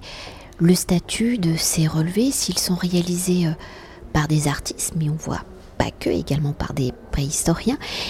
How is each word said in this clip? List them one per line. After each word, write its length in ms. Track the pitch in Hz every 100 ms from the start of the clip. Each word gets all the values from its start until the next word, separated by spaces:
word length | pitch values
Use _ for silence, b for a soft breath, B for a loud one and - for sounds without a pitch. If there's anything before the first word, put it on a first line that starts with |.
| B B B B B -
le 160 | 170 180
statut 640 | - 175 - - 226 240
de 160 | 165 165
ces 300 | - - 156
relevés, 420 | 156 165 185 262
s'ils 300 | - - 175
sont 160 | - 175
réalisés, 720 | 180 180 175 175 180 180 165
euh, 40 | 160 B B B B -
par 140 | 156 151
des 200 | 151 147
artistes, 460 | 139 - - - 165
mais 140 | 151
on 60 | 156
voit 260 | 147 - - - - -
pas 100 | - -
que, 120 | -
également 400 | - - 139 147
par 220 | 147 -
des 200 | 139 123 - -
préhistoriens, 680 | - 139 - 175 165 226 285 B B B